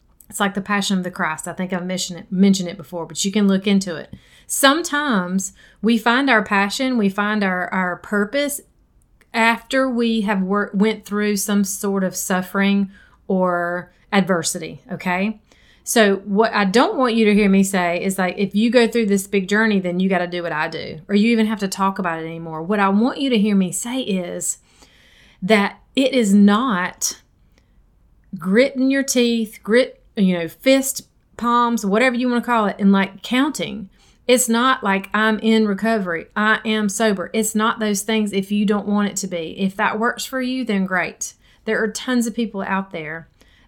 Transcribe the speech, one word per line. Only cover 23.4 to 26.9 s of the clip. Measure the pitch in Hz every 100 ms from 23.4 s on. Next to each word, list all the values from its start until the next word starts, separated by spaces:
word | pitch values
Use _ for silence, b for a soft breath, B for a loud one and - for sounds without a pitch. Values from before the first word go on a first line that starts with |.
| 208 196
me | 180
say | - 240 262
is | - 190 175 180 - - b b b b b b b b
that | 185 214 202 - _ -
it | 269
is | 269 202
not | 202 202 208 262 180 180